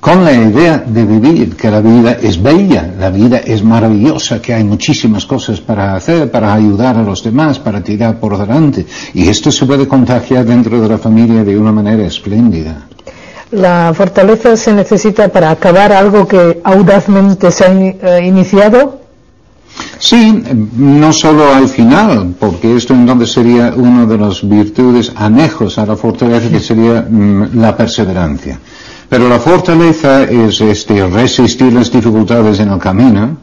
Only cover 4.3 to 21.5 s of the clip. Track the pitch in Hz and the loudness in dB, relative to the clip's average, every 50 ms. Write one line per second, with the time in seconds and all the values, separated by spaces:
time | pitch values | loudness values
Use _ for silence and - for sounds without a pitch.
4.3 | - 107 - - 120 113 107 101 104 101 - - 147 - - 127 110 101 92 - | -8 -8 -6 -6 -4 -4 -2 -2 -4 -4 -2 -4 -4 -2 0 -2 -2 -2 -4 -6
5.3 | 139 127 - - 113 92 - - 117 101 98 98 98 95 92 - 165 170 156 123 | -8 -8 -6 -6 -8 -8 -6 -8 -6 -4 -4 -4 -6 -6 -4 -2 -2 -2 -2 -2
6.3 | - 127 110 104 101 110 107 104 101 101 120 127 123 113 113 101 95 90 - 117 | -4 -2 -2 0 0 0 0 0 0 0 -2 -2 0 -2 -2 -2 -4 -6 -6 -4
7.3 | 113 135 156 156 139 - - 120 101 101 90 - 104 104 117 113 110 113 - 107 | -2 -2 -2 -2 -2 -4 -6 -8 -8 -6 -6 -6 -6 -4 -2 -4 -4 -4 -4 -6
8.3 | 101 92 104 98 117 151 160 147 131 - 180 - - - - - - - 90 82 | -4 -4 -4 -4 0 0 0 0 0 -4 -6 -10 -12 -18 -18 -12 -6 -2 0 0
9.3 | 107 - - 156 131 - - 127 139 139 139 131 - 135 127 113 127 120 117 - | 0 0 -2 -2 -2 0 0 0 0 0 0 0 0 0 0 0 0 -4 -2 -2
10.3 | 131 127 123 113 123 120 120 110 107 120 110 107 110 104 - 113 110 110 117 117 | -2 -2 0 0 2 0 0 0 0 0 0 0 -2 -2 -2 0 2 2 2 2
11.3 | 113 113 110 101 98 104 107 110 107 107 104 104 110 110 107 87 82 - - 104 | 2 0 0 0 0 0 0 0 0 0 0 0 0 -2 -2 -4 -6 -10 -10 -6
12.3 | 101 107 120 117 95 82 80 78 80 73 71 - - _ - - - - - - | -2 0 0 0 0 -2 -6 -8 -12 -14 -16 -20 -20 _ -20 -20 -20 -20 -20 -20
13.3 | - - - - - 208 185 180 175 175 170 170 165 160 196 185 175 - 190 196 | -20 -20 -16 -8 -4 -2 0 0 2 2 0 0 0 0 -2 -2 2 0 2 2
14.3 | 220 220 - 247 226 220 - - 214 202 190 - 220 196 - 220 196 - 214 190 | 2 2 2 2 0 2 2 0 0 0 0 0 0 0 0 -2 0 0 0 0
15.3 | - 196 170 156 160 156 - 196 175 185 202 208 202 190 196 208 196 208 190 175 | 2 0 0 0 0 0 0 2 4 4 4 4 4 4 2 2 2 2 2 2
16.3 | - 185 175 170 170 170 - - 190 196 202 175 196 202 190 - 202 196 196 196 | 2 2 2 2 0 -2 -2 0 2 2 4 4 2 2 2 2 0 2 2 2
17.3 | 190 185 190 180 170 - 196 185 185 190 190 190 190 190 - 185 180 175 175 180 | 0 2 0 0 2 2 2 2 2 2 0 -2 -4 -4 -2 0 0 0 0 2
18.3 | 190 190 180 185 - 190 202 214 214 240 285 277 - - - _ _ _ _ _ | 2 0 0 2 2 2 2 4 4 4 2 2 -2 -14 -20 _ _ _ _ _
19.3 | _ _ _ _ _ _ _ _ - - - - - - - - - 233 226 220 | _ _ _ _ _ _ _ _ -20 -20 -20 -18 -16 -8 -4 0 2 4 4 4
20.3 | 220 208 117 - 135 117 107 107 120 117 139 139 139 147 151 156 156 - - 156 | 2 0 -2 -4 -4 -4 -4 -4 -4 -2 0 2 4 4 4 2 0 0 2 2
21.3 | 156 151 151 143 | 2 4 4 4